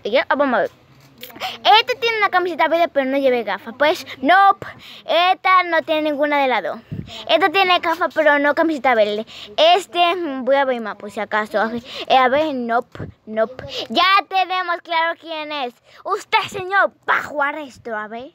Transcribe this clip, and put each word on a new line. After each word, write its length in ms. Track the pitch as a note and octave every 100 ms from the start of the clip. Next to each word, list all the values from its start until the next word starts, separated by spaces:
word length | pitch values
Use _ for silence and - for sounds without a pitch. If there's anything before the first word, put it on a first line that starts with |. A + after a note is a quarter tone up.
Y 80 | G#3
ya, 140 | A#3+ D#4+
vamos 280 | C#4 C#4+ A#3
a 40 |
ver. 100 | D3+ _ _ _ - _ - - - - D4+ G#4+
Este 160 | A#4 B4+
tiene 180 | A#4 A4+
una 120 | G4
camiseta 380 | F4+ F4+ D#4+ E4
verde, 200 | E4 E4+
pero 220 | C#4+ C4
no 80 | C#4
lleva 240 | C4+ B3
gafa. 280 | G3+ G3 -
Pues, 320 | A3 D4 F4 - -
nope. 460 | B3+ F#4 G4 F#4+ - - - - -
Esta 580 | D#4+ F4+ F#4 F#4+ F#4
no 180 | F4 E4
tiene 220 | D#4 D#4
ninguna 380 | D4+ C#4+ D4 D4
de 60 | C4+
lado. 340 | A#3 D#3+ E3 - - - - -
Esta 220 | D#4+ F4
tiene 300 | F4 F#4 F4+
gafa, 300 | F4 E4 E4+
pero 300 | D4 D4+ C#4+
no 160 | C#4+ C#4+
camiseta 400 | E4 D4+ C4 A#3
verde. 300 | G#3 G#3 A3+ - - G#3
Este, 580 | D#4 F4+ F4+ F4 F4 F4+
mm, 300 | E4+ C4 A#3+
voy 100 | C#4
a 100 | C4+
ver 160 | B3
más, 140 | G#3+ F#3+
por 160 | G#3
si 80 | G#3+
acaso. 400 | G3+ G#3+ G#3+ G#3+
A 80 | A3
ver, 160 | A#3 A#3 - -
eh, 100 | C4
a 100 | B3+
ver, 240 | C4+ D#4
nope, 540 | C4 A#3+ A#3 B3 - - - -
nope. 380 | A3 A3 B3+ C#4 F#4 D#4
Ya 160 | A3+ F4+ G4 C#4+
tenemos 500 | F#4+ F#4 F#4 F4+ E4+
claro 360 | D#4+ E4 E4 E4+
quién 320 | D#4+ D#4+ D4+
es. 220 | D4 B3 A#3+ _ -
Usted, 360 | - G4 - A4 -
señor, 420 | G4+ - G4 D#4+ _ -
va 100 | -
a 40 |
jugar 340 | - D4 C#4+ D4+
esto, 380 | C#4+ - A#3+ G#3+
a 120 | G#3+
ver. 240 | A#3 C4+